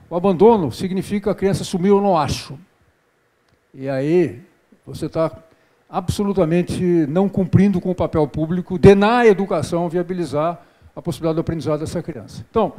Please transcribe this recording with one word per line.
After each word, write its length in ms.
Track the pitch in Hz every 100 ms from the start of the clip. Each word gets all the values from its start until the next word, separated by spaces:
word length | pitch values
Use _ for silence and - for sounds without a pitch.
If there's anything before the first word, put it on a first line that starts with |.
| -
O 60 | 175
abandono 560 | 196 160 220 220 151
significa 580 | - 185 190 - 208 202
a 40 |
criança 280 | - 196 160
sumiu, 360 | - 180 190 196
eu 40 |
não 160 | 202 165
acho. 400 | 143 - - 139 - _ _ _ _ _ _ _ _ _ _
E 160 | 139 135
aí, 540 | 135 147 180 147 120 - _ _ _
você 240 | - 135 151
tá 220 | 165 160 - _ _ _ _ _
absolutamente 920 | 175 180 - 202 190 160 175 175 - 185 170 143
não 200 | 175 196
cumprindo 520 | 196 185 - 202 180
com 120 | 185
o 20 |
papel 320 | 180 160 165 147
público 540 | 156 156 180 - 185
de, 160 | 196 196
na 280 | 208 247
educação, 640 | 233 185 196 175 131 170 175
viabilizar 720 | 175 175 180 151 147 165 170 _ _ - -
a 40 |
possibilidade 360 | 151 131 160 160
do 40 |
aprendizado 380 | 156 165 147 151
dessa 220 | 156 175
criança. 420 | 160 123 95 - -
Então, 220 | 226 175